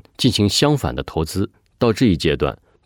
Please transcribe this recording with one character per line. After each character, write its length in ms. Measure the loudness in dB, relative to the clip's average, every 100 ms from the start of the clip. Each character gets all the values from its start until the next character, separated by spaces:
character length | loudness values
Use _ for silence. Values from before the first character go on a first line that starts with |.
| -10 -2
进 120 | 0
行 160 | 2 0
相 300 | 2 0 0
反 180 | -2
的 80 | -6
投 200 | -6 -4
资。 260 | -4 -4 -6 _ _ -2
到 120 | 0
这 140 | 2
一 100 | 2
阶 220 | 2 0 0
段， 180 | -2 -4 _ _